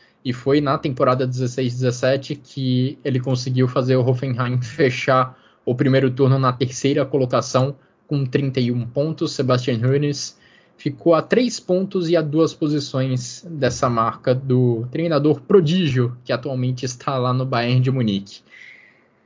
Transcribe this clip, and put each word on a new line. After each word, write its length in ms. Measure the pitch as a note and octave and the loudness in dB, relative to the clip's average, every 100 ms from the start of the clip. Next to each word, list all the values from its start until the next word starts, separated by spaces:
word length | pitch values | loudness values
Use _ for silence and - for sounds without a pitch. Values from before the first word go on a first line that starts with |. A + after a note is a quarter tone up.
| _ _ | _ _
E 80 | - | -8
foi 280 | A#2+ - D3 | -4 2 2
na 160 | C#3+ C3+ | 2 0
temporada 500 | D#3+ B2+ C3+ B2+ B2+ | -2 0 2 2 0
dezesseis 480 | B2+ B2+ B2 C3 | -2 -4 -2 -4
dezessete 600 | B2 B2+ A#2+ B2+ C#3 - | -2 -2 0 0 0 -2
que 640 | D3 - - C3 B2+ B2+ D#3 | -12 -12 -6 0 0 0 -4
ele 160 | C#3+ C3 | -4 -4
conseguiu 480 | B2 B2+ C3+ B2+ B2+ | -2 -4 -2 0 0
fazer 280 | C3 B2+ C3 | 0 2 2
o 80 | |
Hoffenheim 560 | B2 B2+ C3+ A#2+ B2 B2+ | 2 0 -2 -4 -2 -2
fechar 800 | B2+ - C#3 B2+ - C3 C3 - _ _ | -4 0 0 0 2 2 0 -4 _ _
o 100 | - | -4
primeiro 360 | B2 C#3 C3 C#3 | 0 2 4 2
turno 280 | B2+ C#3 C3+ | 2 4 4
na 140 | C3 | 2
terceira 540 | B2+ B2+ - C3+ D3 C3+ | 0 -4 -2 0 0 0
colocação 680 | C#3+ B2+ B2+ A#2+ C3 B2+ - _ _ _ | 0 0 0 0 0 0 -4 _ _ _
com 180 | C#3+ C3 | -2 0
trinta 320 | D3 C#3 B2+ | 0 0 0
e 140 | A#2+ | 0
um 120 | B2 | -2
pontos. 480 | A#2 B2+ D3+ D#3 D#3 | -4 -2 -4 -2 -4
Sebastian 460 | - C3 B2+ B2 A#2 B2 | -2 0 0 0 0 0
Hoeneß 500 | C#3 D3 C#3 - - _ _ _ _ | 0 0 -4 -10 -16 _ _ _ _
ficou 380 | - - - | -8 -2 2
a 80 | D#3+ | 2
três 380 | - G3 B3 - | 4 2 0 -2
pontos 480 | - F3+ F#3+ F#3+ E3 | -2 -2 0 -2 0
e 80 | E3+ | 2
a 60 | |
duas 300 | D#3 D3+ D#3 | 2 2 0
posições 920 | - D#3 D3 C3 C3+ C3 B2+ B2+ - - | 0 -2 -2 -2 -4 -2 -2 -6 -12 -14
dessa 400 | D#3+ B2+ A#2+ C3 | -4 -2 0 0
marca 460 | A#2 A2+ - - | 0 0 -2 -2
do 520 | B2+ C3+ B2+ B2 A#2 A#2+ | -2 0 2 2 0 -4
treinador 500 | D3+ E3+ D3 D3 D3+ | -4 0 2 2 0
prodígio 760 | - G3 D3+ F3+ E3 B2+ A#2+ B2 | 4 4 4 2 0 0 0 -4
que 80 | - | -4
atualmente 520 | B2 C#3+ C3 B2+ B2+ | -4 -4 -4 -4 -4
está 320 | B2+ - - C3+ | -6 -6 -4 -2
lá 140 | B2 | 0
no 140 | B2+ C3 | 0 0
Bayern 340 | A#2+ A#2+ B2+ | 0 2 2
de 100 | B2+ | 2
Munique. 500 | B2+ A2+ G2 G2 - _ - - - - _ _ _ | 2 0 -2 -4 -16 _ -20 -20 -20 -20 _ _ _